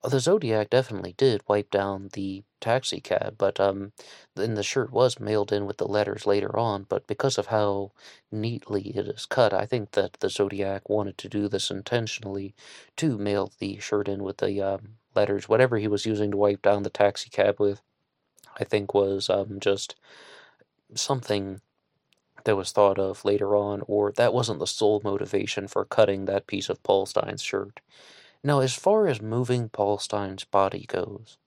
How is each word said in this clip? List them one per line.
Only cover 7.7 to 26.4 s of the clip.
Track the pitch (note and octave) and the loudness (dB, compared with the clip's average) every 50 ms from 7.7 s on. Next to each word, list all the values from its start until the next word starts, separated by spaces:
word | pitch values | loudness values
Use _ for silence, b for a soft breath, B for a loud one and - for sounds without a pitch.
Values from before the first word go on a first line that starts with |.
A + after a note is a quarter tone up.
| G2+ G2 G2+ G2 _ B B B B B B B | 0 -2 -4 -8 _ B B B B B B B
neatly | - G#2+ G#2+ A2+ A#2 A2+ - - G#2 G2+ G2 G2+ - - | -8 -6 -4 -4 -6 -6 -8 -4 -4 -4 -4 -4 -6 -6
it | G2 G2+ | -6 -6
is | G#2 - - | -6 -10 -8
cut, | - - - B2 G#2 G2 | -6 2 2 4 4 4
I | F#2+ G2+ | 0 -2
think | - - B2 G#2 - | -2 -2 -4 -4 -2
that | - - G2 F#2+ _ - | -2 0 0 0 _ -4
the | - G2 | -4 -4
Zodiac | F#2+ - G#2 G2 G2 G2 G2+ G2 G2 G2 _ - | 0 0 0 0 0 -2 -4 -4 -4 -6 _ -2
wanted | G#2 G#2+ G#2 G2+ F#2+ - | -2 -2 -2 -2 -6 -10
to | - G2 | -14 -8
do | - G#2+ G2+ G2+ | -4 -2 -2 -2
this | G2+ G2 - - | -2 -2 -2 -2
intentionally, | - G2 G2 - - A#2+ A2+ A2 - - - G2+ G2 G2 G2 G2 - B B B B B B B B - | -6 -6 -6 -2 -2 -2 -2 -2 -8 -8 -8 -8 -8 -8 -8 -10 -14 B B B B B B B B -2
to | - D#3+ B2+ G#2 | -2 0 0 0
mail | G2+ G2+ G2+ G2+ G2 G2 _ _ | -2 0 0 0 -2 -4 _ _
the | G2+ G2 G2 G2+ | -6 -6 -6 -8
shirt | - - - G#2 G2+ G2+ | -6 -2 -2 -2 0 -2
in | G2+ G2 G2+ | -4 -4 -4
with | F#2+ G2 - | -8 -4 -2
the, | - G2 G2+ G2+ | -2 -2 -2 -2
um, | G2 F#2+ G2 G2 G#2 - - _ _ _ _ | -2 -2 -4 -4 -8 -14 -20 _ _ _ _
letters. | A2+ G#2 G2 G2+ G2 - - | 0 2 2 0 -2 0 2
Whatever | A2+ A2+ B2+ B2+ A#2+ A2 | 4 4 4 4 2 0
he | G#2 G#2+ | 0 0
was | G#2 G2+ - | -2 -2 0
using | A2 A2 G#2 G#2 G#2 | -2 -2 0 0 -2
to | G2+ G2+ | 0 2
wipe | G2+ G#2 G2+ G2 | 2 2 2 2
down | - G2+ G2+ G2+ G2+ | 2 2 2 2 0
the | G2+ | -4
taxi | - - G2+ G2+ G2+ - - - | 0 2 2 2 2 0 -10 -10
cab | - - F#2+ G#2 G2+ - | 0 2 2 2 4 2
with, | G#2 G2+ G2+ G2 _ _ _ _ _ _ _ _ _ _ _ _ _ - - - | 0 0 0 -2 _ _ _ _ _ _ _ _ _ _ _ _ _ -20 -8 -8
I | - | -6
think | - - G#2+ G2+ G2+ - | -2 0 -2 -2 2 2
was, | G2+ G2+ G2 G2 F#2+ - - | 2 2 2 0 -2 0 0
um, | G2 G2+ G2 G2+ G2 G2 | 0 0 0 -4 -6 -4
just | - G2+ G2 F#2+ - - - B B B B B B B B B B B B B B _ _ _ _ _ - | 0 0 0 0 -2 -10 -12 B B B B B B B B B B B B B B _ _ _ _ _ -8
something | - - - C#3+ B2+ A#2 - G#2 G2+ G2 G2 F#2+ F#2+ _ _ _ _ _ _ _ _ _ _ _ _ _ _ _ - _ | -8 -4 -2 -2 -4 -2 -2 -2 -2 -2 -4 -8 -12 _ _ _ _ _ _ _ _ _ _ _ _ _ _ _ -6 _
that | - G#2+ G2 | 0 0 0
was | F#2 - - | 0 -2 4
thought | - G#2 G2+ G2 G2 | 6 6 6 6 2
of | G2 F#2+ F#2+ - - | 0 -2 -2 -2 0
later | G2+ G2+ G#2 G#2 G2 G#2 | 0 2 2 2 2 2
on, | G#2 G2+ G2+ G2+ G2+ - - | 2 2 0 -4 -6 -4 -2
or | G2+ G#2 G#2 G2+ | 0 0 0 0
that | G#2 - A#2+ A#2+ G2+ | 2 4 4 4 4
wasn't | B2 A#2 A2+ G#2+ D2+ | 2 0 0 -2 -4
the | F2 F#2 | -4 -4
sole | - - A2 G#2 G#2+ G#2 | -2 2 2 4 4 4
motivation | G#2 G#2 G2 G2+ G2+ F#2+ - G2 G2 G#2 - - G2 G2 | 0 -2 -2 -2 -4 -2 -2 -2 -2 -2 -4 -6 -6 -4
for | - G2 G2 | -4 -4 -4
cutting | - - - A2 G2+ G2 F#2+ G2 | -2 4 4 4 4 4 -2 -2
that | F#2+ G2 G2 | -2 -2 -2